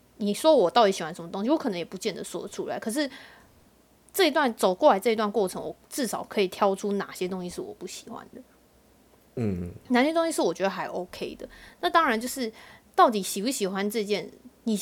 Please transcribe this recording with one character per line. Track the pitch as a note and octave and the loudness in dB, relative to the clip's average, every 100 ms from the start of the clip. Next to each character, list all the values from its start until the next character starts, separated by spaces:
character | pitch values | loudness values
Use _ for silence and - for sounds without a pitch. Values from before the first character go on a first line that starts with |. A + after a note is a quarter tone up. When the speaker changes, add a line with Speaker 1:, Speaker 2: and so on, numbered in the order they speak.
| _ - | _ -6
Speaker 1:
你 | G#3 | -4
说 | G3+ D#4 C#4+ | 2 6 6
我 | B3 | 6
到 | B3 G3+ | 6 4
底 | |
喜 | F#3+ | 2
欢 | D#3+ | -6
什 | E3+ | -10
么 | E3+ | -10
东 | F#3+ | -4
西， | A3 | 0
我 | D#4 | 0
可 | C4+ | 0
能 | F3 | -4
也 | |
不 | D#3+ F#3+ | -6 -6
见 | G#3 | -6
得 | D3+ | -6
说 | F3+ F3+ | -8 -8
得 | G3 | -8
出 | - D3+ | -8 -6
来。 | B2+ | -6
可 | A3+ | -4
是 | B3+ C#4 - - - _ _ _ _ _ _ _ | -2 -4 -6 -20 -20 _ _ _ _ _ _ _
这 | - E4 | 2 2
一 | |
段， | D#4 C4+ | 4 0
走 | A3 G3+ | 2 2
过 | F#3 D4 | 6 6
来 | G3 | 6
这 | A#3 | 2
一 | A3 | 0
段 | G3+ | 0
过 | G#3 F#3 | 0 -2
程， | E3+ | -4
我 | D#3 - _ | -10 -12 _
至 | - A3+ | -6 -4
少 | - - | -4 -4
可 | A3 | -2
以 | F#3 | -2
挑 | - G3+ G3 | 2 0 0
出 | G#3 | -2
哪 | G3+ - | -4 -6
些 | - F3+ | -6 -6
东 | F#3 | -6
西 | F3+ | -8
是 | F3 | -8
我 | - | -10
不 | - F#3 | -12 -14
喜 | - A#3 | -14 -14
欢 | A#3 - | -16 -16
的。 | - - _ _ _ _ _ _ _ _ - | -20 -20 _ _ _ _ _ _ _ _ -4
Speaker 2:
嗯。 | A3 F3+ F2 - - | -2 -2 -6 -10 0
Speaker 1:
哪 | B3 | 2
些 | C#4+ | 4
东 | E4 | 2
西 | E4 | 0
是 | D#4+ | 0
我 | G#3+ | 0
觉 | E3+ | 0
得 | F#3+ | -2
还 | F#3 D#3 | -2 -6
OK | F#3+ F3+ - - - | -8 -10 -10 -10 -10
的。 | - - - - | -16 -18 -20 -6
那 | F4 | 2
当 | - D#4 | 4 4
然 | A3 | 2
就 | B3 | -2
是 | C#4 A3+ - - - _ - | -4 -6 -8 -18 -20 _ 4
到 | E4 | 6
底 | G#3+ | 4
喜 | F#3 G3+ | -2 -2
不 | A3+ | -2
喜 | C4+ F#3+ | -2 -2
欢 | G3 G#3 | 0 -2
这 | A3+ G3+ | -2 -2
件， | G3 F3 - - - A#3 | -2 -4 -14 -20 -8 -2
你， | G3+ | -2